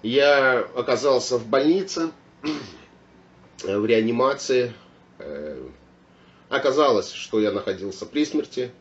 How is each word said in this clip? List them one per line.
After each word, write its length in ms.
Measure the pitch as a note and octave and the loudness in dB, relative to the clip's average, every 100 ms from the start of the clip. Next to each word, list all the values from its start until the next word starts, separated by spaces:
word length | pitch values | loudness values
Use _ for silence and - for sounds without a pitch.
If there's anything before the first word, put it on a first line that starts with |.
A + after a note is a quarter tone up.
я 580 | A2+ C3 C#3+ C#3+ C3 B2 G2+ | 0 4 4 6 4 2 -2
оказался 640 | B2 A#2+ A#2+ C#3+ C3 - B2 | -4 -2 0 2 2 2 -4
в 80 | A2 | 0
больнице, 640 | C3+ D3 F#3 F#3+ E3+ E3 - _ _ | 2 4 2 0 -4 -6 -6 _ _
<clears throat> 1200 | D3+ D3 - - - _ _ _ _ _ - - | -8 -8 -12 -20 -20 _ _ _ _ _ -20 -12
в 220 | F2+ G2+ | -4 -2
реанимации. 880 | A2 A2 A2 A#2+ C3 - - B2+ A#2+ A2 - _ _ _ | 2 2 2 2 0 0 0 0 0 -6 -20 _ _ _
Э, 480 | D2+ C#2+ D2+ C2+ B1+ B1+ _ _ _ _ _ _ _ | -14 -12 -12 -12 -16 -20 _ _ _ _ _ _ _
оказалось, 640 | C3 D3 C3+ C#3+ A2 - | -2 0 4 4 2 -2
что 280 | - - A2 | -14 -4 0
я 120 | G#2+ | 0
находился 540 | G2 G2 F#2 G2 - F#2 | -2 -4 -6 -8 -10 -6
при 180 | C#3+ | -4
смерти. 460 | D3+ D3+ - - B2 - | -2 -2 -6 -8 -8 -10